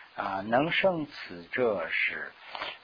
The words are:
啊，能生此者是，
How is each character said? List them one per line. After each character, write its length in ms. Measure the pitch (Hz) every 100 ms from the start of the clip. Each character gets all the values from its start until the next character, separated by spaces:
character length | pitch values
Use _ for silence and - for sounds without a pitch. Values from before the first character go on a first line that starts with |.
| - -
啊， 280 | 101 98 104
能 240 | 120 156
生 340 | 165 - 175 147
此 380 | - - 90 85
者 360 | - 123 98 80
是， 400 | - - 85 - - - - - -